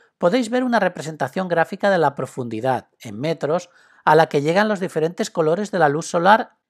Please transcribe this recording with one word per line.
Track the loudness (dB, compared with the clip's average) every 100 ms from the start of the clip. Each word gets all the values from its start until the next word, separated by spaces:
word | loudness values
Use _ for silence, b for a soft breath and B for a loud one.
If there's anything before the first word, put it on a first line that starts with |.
| b _
podéis | 0 0 0
ver | -2
una | 0 0
representación | 0 -2 -10 -6 -6 -4 -2
gráfica | 0 0 0 0
de | 2
la | 2
profundidad, | 0 -8 -8 -8 -4 -2 -2 -6 _
en | -16 -8
metros, | -6 -4 -4 -4 -6 b b b
a | 2
la | 4 4
que | 0
llegan | 0 0 0
los | -2
diferentes | -6 -4 -4 -4 -6
colores | -2 0 -2 -2
de | 2
la | 2
luz | 2 -4
solar | 0 4 4 2 _ _